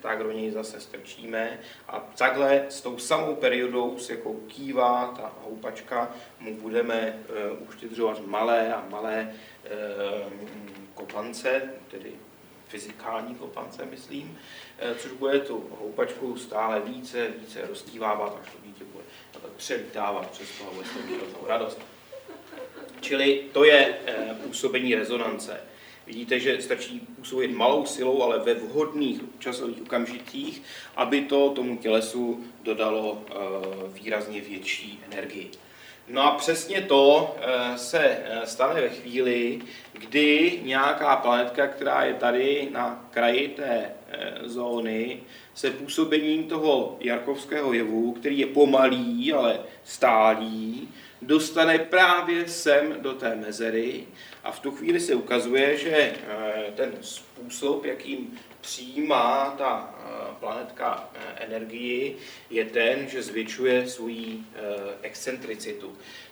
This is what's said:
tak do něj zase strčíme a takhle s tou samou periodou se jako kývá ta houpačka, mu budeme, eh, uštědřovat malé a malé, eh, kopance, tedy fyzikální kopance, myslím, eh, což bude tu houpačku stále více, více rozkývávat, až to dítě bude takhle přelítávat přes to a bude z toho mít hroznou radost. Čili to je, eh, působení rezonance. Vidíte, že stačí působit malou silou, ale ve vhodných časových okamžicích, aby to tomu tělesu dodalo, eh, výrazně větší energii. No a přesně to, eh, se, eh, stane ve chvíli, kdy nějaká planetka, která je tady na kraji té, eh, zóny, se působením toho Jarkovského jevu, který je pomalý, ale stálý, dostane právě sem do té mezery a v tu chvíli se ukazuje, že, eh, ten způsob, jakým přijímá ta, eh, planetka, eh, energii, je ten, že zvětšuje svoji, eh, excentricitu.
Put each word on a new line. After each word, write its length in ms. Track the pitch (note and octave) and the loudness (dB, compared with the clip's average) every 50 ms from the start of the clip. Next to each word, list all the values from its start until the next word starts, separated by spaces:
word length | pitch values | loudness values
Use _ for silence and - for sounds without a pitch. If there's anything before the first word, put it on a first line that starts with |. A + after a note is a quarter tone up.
tak 220 | - A2+ A2 G#2+ | -6 -4 -4 -2
do 100 | A2 G#2+ | -2 -4
něj 180 | A2 A2+ A2 A2 | -4 -4 -4 -4
zase 300 | G#2 A2 A2 - - - | -4 -4 -6 -8 -10 -14
strčíme 800 | - - - G2 - - - - A#2 A2+ A2+ A2 A2+ A#2 - - - - - - - - | -16 -14 -14 -16 -14 -16 -16 -14 -10 -6 -4 -2 -2 -4 -6 -10 -14 -18 -20 -18 -14 -10
a 120 | - G#2+ - - - - | -10 -10 -10 -8 -2 2
takhle 480 | B2+ C3 B2+ C#3 C#3 C#3 C#3 C#3 - - | 2 2 4 4 4 6 6 4 4 0
s 120 | - - | -8 -8
tou 180 | - B2 A#2+ A#2 | -8 -8 -8 -6
samou 360 | - - D#3+ D#3+ D#3+ D3+ D3 | -2 0 0 2 2 0 -2
periodou 640 | - C3+ B2 B2 B2 B2 B2 A#2+ B2 A#2+ B2 - - | 2 2 2 2 2 0 0 0 0 0 -2 -2 -6
se 140 | - - | -10 -10
jako 220 | A#2 A2+ - G#2+ A2 A2+ - | -8 -8 -8 -8 -8 -10 -12
kývá 680 | - - C3+ C#3 C3+ B2+ B2+ B2 B2 B2 B2 B2 B2 B2 | -14 -14 -12 -8 -4 0 2 4 4 4 2 0 -4 -6
ta 160 | - A2 A2 - - - | -10 -12 -12 -12 -12 -12
houpačka, 680 | - A2 G#2+ - - - - - - B2+ A#2+ A#2+ A#2+ - - - - - - | -12 -12 -10 -10 -10 -10 -10 -8 -6 -4 -4 -4 -4 -6 -12 -16 -18 -18 -14
mu 140 | A2+ A2 G#2+ | -12 -12 -10
budeme, 400 | G#2+ G#2+ A2 A2 A#2+ A#2+ A#2+ A2+ A2+ A2 G#2+ - - - - | -10 -6 -2 0 0 2 2 0 0 0 -2 -4 -6 -10 -8
eh, 220 | A2+ G#2+ G2+ G#2 G#2 - G#2+ - | -6 -6 -4 -4 -6 -8 -12 -14
uštědřovat 580 | - - B2 A2+ A2+ A2+ A2+ G#2+ G#2+ G#2+ G2+ | -16 -14 -12 -8 -2 0 0 0 0 -2 -6
malé 480 | G2 G#2 G#2+ A2 A#2 A#2 A2+ A2+ A2+ A2+ | -4 -2 0 2 4 4 4 4 2 0
a 100 | G#2 G#2 - | -4 -6 -8
malé, 420 | G#2+ G#2+ A2 A2 A2 A2 A2 A2 - - - - - - - | -8 -6 -6 -4 -4 -4 -4 -6 -8 -14 -16 -20 -20 -16 -12
eh, 40 | - G#2 G#2 G#2+ G#2 G2+ G2+ G2+ G2 G2+ G#2 G2+ G2 G2 G2+ G#2 A2 G#2+ G#2 G2+ - G2 G2 G2 - - | -10 -8 -6 -6 -6 -4 -4 -4 -4 -4 -4 -6 -8 -10 -12 -14 -14 -14 -14 -16 -16 -16 -18 -18 -18 -14
kopance, 760 | - G2+ - - G#2 A2 A#2+ A2+ - - C3 C3 C3+ C3+ C3+ C3+ - - - | -14 -12 -10 -8 -8 -6 -8 -6 -4 0 0 0 0 -2 -4 -12 -14 -16 -16
tedy 220 | G2+ F#2+ F#2+ A2 - - - - - - - - - - - - | -16 -14 -14 -14 -16 -18 -20 -20 -20 -20 -20 -20 -20 -20 -20 -16
fyzikální 640 | - G2+ G#2 G#2+ - - - A2+ A2+ A2+ A#2 A#2+ B2 | -14 -14 -14 -14 -14 -12 -10 -8 -6 -6 -8 -8 -12
kopance, 500 | - - - - - - - - - - | -12 -14 -14 -12 -12 -12 -12 -12 -12 -12
myslím, 540 | - - - - - C#3 C#3+ - - - - - - - - - - - - | -12 -12 -16 -16 -12 -12 -12 -12 -12 -16 -18 -18 -20 -18 -18 -20 -18 -12 -8
eh, 160 | - A#2+ A#2 | -6 -6 -6
což 180 | - - C#3 | -6 -8 -10
bude 260 | C3 C3 C3+ C3+ C#3 C#3 | -6 -2 0 2 2 2
tu 320 | C#3 - A#2 G#2+ F#2+ - - - | 2 0 -6 -8 -8 -10 -12 -12
houpačku 560 | A2 G#2+ A2 B2+ B2 - - - C3+ B2 A#2 | -10 -6 -2 -2 -2 -2 -2 -6 -6 -6 -6
stále 440 | - - - A2 G#2+ A2+ A2 A2 G#2 | -8 -8 -6 -2 -2 0 0 0 -2
více, 480 | G#2 A2+ B2+ B2+ B2 - A#2+ A#2+ A#2 A2 G#2 - | -2 -4 -8 -10 -10 -8 -6 -4 -4 -4 -6 -8
více 260 | - - - G#2 F#2+ | -14 -14 -12 -10 -10
rozkývávat, 720 | - - - - A2 A#2 A2+ A2 G#2+ G#2+ G#2+ G#2 G#2 G#2 G#2+ | -10 -10 -12 -14 -14 -8 -4 -2 0 0 0 -2 -4 -6 -8
až 80 | - - | -14 -16
to 60 | - - - | -18 -18 -18
dítě 180 | G#2 G2 G2 - - | -18 -18 -18 -18 -16
bude 120 | F2 F2 - - - - - - | -16 -18 -18 -18 -20 -20 -20 -20
takhle 180 | - - - - G2+ | -18 -16 -16 -16 -14
přelítávat 720 | - - - B2+ A2 G#2 - - G#2+ G2+ G2+ G2+ G2 - - | -10 -8 -6 -6 -6 -6 -6 -6 -4 -2 -2 -2 -4 -6 -8
přes 180 | - - G2 - - - | -12 -14 -14 -14 -14 -12
to 100 | G2+ F#2+ | -12 -12
a 40 | F#2 | -10
bude 120 | F#2 F#2 | -10 -10
z 40 | - | -10
toho 160 | - - F#2 | -10 -10 -8
mít 100 | F#2 - | -8 -6
hroznou 300 | - F#2+ F#2 F#2+ - - | -8 -8 -10 -10 -8 -4
radost. 320 | - A2 A2+ A2 - - - - - - - - - C5+ C5+ - - - - - - - - C4 - - - - - - - | -2 -2 -2 -2 -4 -8 -10 -14 -18 -20 -20 -20 -20 -20 -18 -18 -18 -18 -18 -18 -18 -16 -16 -16 -16 -16 -18 -18 -18 -14 -10
Čili 440 | - - C#3+ C3+ C#3 C#3 C#3 C#3 C#3 - | -6 -2 0 4 6 6 4 4 2 0
to 120 | - C#3 D3 | 6 8 10
je, 300 | D3+ D3 C#3 C3+ A#2+ A2+ - - | 12 12 12 10 8 2 -2 -6
eh, 300 | - A2+ A2 A2 A2 A2 A2 | -6 -4 -4 -4 -6 -6 -8
působení 520 | C#3 C3 A#2+ - C3+ B2 B2+ B2+ B2+ B2+ A2+ | -8 -10 -6 -2 0 0 0 2 2 2 2
rezonance. 640 | A2 G#2+ G#2+ B2 A#2+ A2+ A2 G#2 G2+ - - - - - - - - - - - - - | 2 0 0 -2 -2 -2 -2 -4 -6 -8 -10 -10 -12 -12 -16 -20 -20 -20 -20 -20 -20 -16
Vidíte, 340 | - A2+ A2+ A#2 A2+ D3 B2+ | -14 -12 -8 -4 -2 0 0
že 220 | B2+ C3+ B2 - | 2 2 0 0
stačí 380 | - - B2 - - - B2 A#2+ | 0 -4 -4 -4 -4 -8 -10 -12
působit 480 | - - - - - - C3 C3 B2+ A#2+ | -12 -14 -16 -16 -12 -6 -2 0 0 0
malou 380 | A#2+ B2+ A#2+ B2+ C#3+ - - | 2 4 4 6 6 4 2
silou, 360 | - - C3 B2+ C3 C3+ C3+ | 0 -2 -2 0 2 4 4
ale 160 | B2 A#2+ A2+ A2 | 4 4 2 2
ve 160 | - A#2 A2+ | 4 2 2
vhodných 640 | A2 A2 G#2 C3 D3+ D3+ D3 - D3+ C#3+ B2+ G#2+ - - - - - | 2 0 -2 0 0 0 0 0 0 0 0 0 -2 -6 -12 -12 -10
časových 440 | - C3 B2 B2+ C3+ A#2 A2+ A2 | -8 -6 -6 -4 -6 -6 -6 -8
okamžicích, 800 | A2 - B2+ A#2+ A#2 - B2 B2 - - - C#3 C#3+ - - - - - - - - - - | -6 -2 -2 -2 -2 -2 -6 -10 -10 -10 -10 -8 -8 -8 -8 -12 -14 -16 -16 -16 -16 -8 -2
aby 240 | - B2+ C3+ C#3+ C#3 | -2 0 2 2 2
to 300 | C#3 - C#3 C#3 C#3 C#3 | 2 4 4 6 6 6
tomu 260 | C#3 C3 B2 B2 A#2 A2+ | 4 2 -2 -2 -2 -2
tělesu 640 | - A2+ A2 A2+ A2 - - B2 A#2+ A#2+ A#2 A#2+ - - - - | 0 4 4 4 2 2 -2 -2 -2 -2 -2 -4 -6 -14 -14 -8
dodalo, 600 | - A2+ A2 A2 A2 A2 A2 A2 G#2+ G#2+ G#2 G#2+ - - | -4 -4 -2 0 0 0 0 0 -2 -2 -4 -6 -8 -10
eh, 40 | G2 G2+ G2 F#2+ F#2+ F#2+ F#2+ F#2+ F#2+ F#2+ F#2+ G2 | -8 -6 -6 -4 -4 -4 -6 -6 -6 -8 -10 -10
výrazně 520 | F#2+ - G#2 A2 G#2+ G#2 G#2 G#2 G#2+ G2+ | -12 -10 -6 -4 -4 -2 -4 -4 -8 -10
větší 600 | G2 G2+ G2 F#2 F#2+ - - - A2 G#2 G2+ - F#2+ G2+ | -10 -10 -10 -8 -6 -6 -6 -6 -8 -12 -14 -16 -14 -12
energii. 380 | G#2 G2 F#2+ - G2+ G2 F#2 - - - - - - - - - - - - A#2 | -10 -10 -10 -10 -10 -12 -12 -14 -16 -18 -20 -20 -20 -20 -20 -20 -20 -20 -12 -4
No 140 | A#2+ C3+ | 2 4
a 80 | C#3 D3 | 6 6
přesně 500 | D3 D3 - E3 E3 E3 - - G3 F#3+ | 6 4 2 0 0 0 0 -2 -2 0
to, 560 | F#3+ - C#3+ C#3 C#3 C#3 D3 - - - - - | 4 6 8 10 12 12 10 10 8 2 -2 -4
eh, 380 | - B2+ B2+ B2 B2 B2 B2 A#2+ | -2 0 0 2 0 0 -2 -4
se, 220 | - - E3+ D#3+ D3+ C3 A2+ G#2+ - | -4 0 4 6 6 6 4 4 -2
eh, 220 | G#2+ A2 A2+ A2+ | -6 -6 -6 -6
stane 340 | A2 - - B2+ C#3+ E3 D3+ | -4 0 2 2 2 4 2
ve 80 | B2+ A#2 | 0 0
chvíli, 720 | - - - B2 A#2+ C3 B2+ B2 A#2+ A#2+ A#2+ A#2+ - - - - - - - - | -2 -4 -10 -4 0 0 2 2 2 2 2 0 -2 -4 -8 -12 -16 -18 -18 -18
kdy 680 | - - - - B2+ D3 D3+ D3+ D3 D3+ D#3+ F3 F3 - | -18 -16 -8 0 2 4 6 6 6 6 6 4 2 0
nějaká 540 | C#3 C3 C3 C3+ C#3 D3 D3+ D3+ D3+ C#3+ C3+ | -2 0 2 4 4 4 2 2 4 4 4
planetka, 500 | C3 C3 B2 B2 A#2+ B2 B2 - D3+ C#3 | 4 4 4 4 4 4 2 2 2 2
která 380 | C#3 - - C3+ C3+ C3+ C#3 C3+ | 2 0 -2 0 2 4 4 4
je 100 | C3 B2+ | 2 2
tady 540 | - A#2+ A#2+ A#2+ B2+ C3+ C#3 C#3+ D3 C#3 C3+ | 2 2 2 4 4 4 4 2 2 0 -2
na 360 | C3+ B2 A#2+ A#2+ A#2+ - - - | -2 -2 -2 -4 -4 -8 -10 -6
kraji 380 | - A#2+ A#2 A#2 A#2+ C3 C#3+ C#3+ | 0 2 4 4 4 4 2 0
té, 420 | - - C#3+ C3 A#2 A2 - - - - - - | -4 -4 -2 0 0 0 -2 -4 -8 -12 -14 -12
eh, 240 | - - - F#2+ - - - | -8 -8 -6 -6 -8 -8 -8
zóny, 760 | A#2+ A#2 B2 B2 A#2+ A#2+ A#2 A2+ A2 A2 A2 A#2 B2+ C3 B2+ - - - - - - - | -8 -6 -4 -4 -2 -2 -2 -2 -2 -2 -2 -2 -4 -6 -10 -12 -18 -20 -20 -20 -20 -8
se 160 | - - C3 | -2 -2 -2
působením 800 | B2+ - C#3 C#3 - D#3+ D#3 D3+ D3+ D3+ D3+ D#3 D#3 D#3+ D#3 D#3 | -2 -2 -6 -4 0 0 2 4 4 2 4 2 0 0 0 -2
toho 480 | E3+ D#3 D#3 D#3 C#3 B2 G#2+ F#2 - - | -2 0 4 4 4 4 4 0 -4 -4
Jarkovského 720 | B2 A#2+ A#2+ A#2 - C3+ C3+ C3+ - - D3 D3+ C#3+ C3+ | -2 0 0 0 0 -2 -4 -4 -4 -4 -2 0 2 2
jevu, 400 | B2 A#2 A2+ G#2+ A2+ A2+ A#2 A#2+ | 2 2 2 2 2 2 2 0
který 260 | A#2+ - - C#3+ C#3 C#3 | 0 -2 -2 0 2 2
je 80 | C3+ | 2
pomalý, 880 | C3+ C3+ D3 D3 C3+ C3+ C3 C3 C3 B2+ B2+ A#2+ A#2+ A#2 A#2+ B2+ D#3 | 4 8 8 8 10 10 8 8 8 6 4 0 0 0 0 2 2
ale 280 | D3+ C3+ A#2+ A2+ - - - - - - - | 2 4 4 4 2 2 -2 -8 -14 -18 -18
stálý, 1040 | - - - C3+ B2 A2+ A2 A2 A2 A2 A2 A2+ A2 A2 A2 A2 A2 A#2 C3 D3+ - - - - - - - | -12 -2 4 6 6 8 8 8 8 6 4 2 -4 -4 -4 -4 -4 -6 -6 -8 -12 -14 -18 -20 -20 -18 -6
dostane 560 | B2 B2+ D3+ D#3 D#3 - - E3 D#3+ E3 D#3+ D#3+ | 2 4 4 4 4 4 4 4 6 6 6 4
právě 720 | D#3+ - F3 F#3 F#3 F3 F3 E3+ - E3+ E3+ E3+ E3+ E3+ | 4 4 6 8 8 8 8 4 2 2 0 0 0 -2
sem 480 | - - - D3+ C#3+ C#3+ D3+ D#3 D3 - | -4 0 4 6 6 6 6 2 -2 -4
do 100 | C3 C3+ | -4 -6
té 220 | C3 C3 B2+ A2+ A#2 | -4 -2 -2 -2 -2
mezery 720 | A2 G#2+ G#2+ G#2+ - A2+ A2+ A2 A2+ A#2 B2 C#3+ - - - - - - - - - - | -4 -6 -6 -4 -4 -2 0 0 0 0 -2 -4 -6 -10 -14 -16 -18 -18 -20 -16 -12 -10
a 80 | - | -8
v 80 | - - | -8 -6
tu 100 | C#3 C#3 | -6 -6
chvíli 300 | - - D#3+ E3 E3+ E3+ | -6 -4 0 2 2 2
se 140 | E3+ - C#3 | 2 2 0
ukazuje, 640 | A#2+ - - B2 A#2+ A#2+ A#2+ B2+ C3+ C#3 C#3+ D3+ | 0 2 2 0 0 2 2 2 4 4 4 2
že, 380 | C#3+ C#3+ E3 D#3 D3+ C#3+ A#2+ - - - A2 | 2 0 2 4 4 4 4 2 -4 -8 -8
eh, 440 | G#2+ G#2+ G#2+ G#2+ G#2+ A2 G#2+ G#2 G#2 | -6 -6 -4 -4 -4 -4 -4 -4 -2
ten 180 | B2+ C3+ A2+ G#2 G2 | -2 -2 -2 -4 -8
způsob, 840 | - - - - - - - - A#2+ B2 - - C#3+ C#3 D3 C#3+ - | -12 -12 -14 -14 -16 -18 -18 -16 -14 -12 -8 -4 0 0 0 0 -2
jakým 540 | C3 B2 - - C#3 C3+ B2+ A#2+ A#2 - - - - - - | -4 -6 -6 -6 -8 -8 -8 -8 -10 -12 -16 -18 -20 -20 -16
přijímá 960 | - - - - B2+ B2+ C3 D3 D#3 D#3 C#3+ B2 A#2+ A#2+ C3 C#3 C#3 C#3 C#3 C#3 | -14 -12 -10 -10 -10 -8 -4 -2 2 2 4 4 4 4 4 2 0 -2 -2 -2
ta, 360 | C#3 C3 B2 - - - - - | -2 0 -2 -2 -4 -8 -12 -14
eh, 360 | - A2+ A2+ A2 G#2+ - - - | -12 -12 -10 -10 -10 -10 -10 -8
planetka, 680 | A#2 G#2+ A2 B2 A#2 - - - B2+ A#2+ - - - - - | -8 -8 -8 -8 -8 -10 -8 -4 -2 -2 -2 -4 -8 -12 -14
eh, 300 | - - - - - - | -14 -14 -12 -12 -10 -10
energii, 720 | A2 A2 A2+ A2 A2 A2+ A#2+ B2 B2 B2 B2 C#3 C#3+ - - - - - - - - | -8 -8 -8 -8 -8 -10 -6 -4 -2 -2 -2 -2 -4 -6 -10 -14 -18 -18 -18 -12 -4
je 140 | A2+ A2+ A2 | -2 -2 0
ten, 440 | A2 A2+ A#2+ A#2 - C3 C#3 C#3 C3 | 0 2 2 4 4 4 2 0 -4
že 140 | C3 B2+ | -6 -6
zvětšuje 680 | G#2+ F#2+ G2+ A2+ A2 A2 - - B2+ B2+ B2+ B2+ B2 B2 | -6 -4 -4 -4 -4 -4 -2 2 4 4 4 4 4 0
svoji, 500 | - - A2+ A2+ A#2 A2+ A2+ A2+ A2 A2 A2 - - | -4 -6 -6 -6 -6 -6 -8 -8 -8 -10 -12 -14 -12
eh, 40 | G#2+ G#2+ G#2 G#2 G2+ G2+ G2+ G2 G2 | -8 -6 -6 -6 -6 -6 -8 -8 -8
excentricitu. 920 | - G#2 - - - C3 B2+ B2+ C3 D3 - - - A2+ G#2 G2+ G2 F#2+ F#2+ - - - - - - - | -10 -10 -10 -8 -8 -6 -6 -6 -6 -8 -8 -8 -8 -10 -10 -10 -10 -12 -14 -14 -18 -18 -18 -18 -20 -16